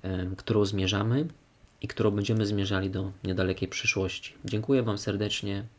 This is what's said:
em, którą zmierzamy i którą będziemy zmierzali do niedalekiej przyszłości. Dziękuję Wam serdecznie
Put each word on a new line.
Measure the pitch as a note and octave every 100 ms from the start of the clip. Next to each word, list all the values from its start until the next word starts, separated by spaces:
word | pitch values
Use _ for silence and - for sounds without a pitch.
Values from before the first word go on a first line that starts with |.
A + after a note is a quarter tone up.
em, | F#2 F#2 F#2 F#2+
którą | - G#2+ G2+
zmierzamy | G2+ F#2+ G2+ A2 B2+ D#3+ - _ _ - _
i | -
którą | - A2
będziemy | G2+ G2+ A2 G#2
zmierzali | G#2 G2 G2 F#2+
do | F#2+ G2 F#2+
niedalekiej | G2 F#2 F#2 F#2 F#2
przyszłości. | - - - F#2+ - - - -
Dziękuję | G#2+ A2 C3+
Wam | A2+ G2+
serdecznie | - G2+ G#2 - G2+ G2 A2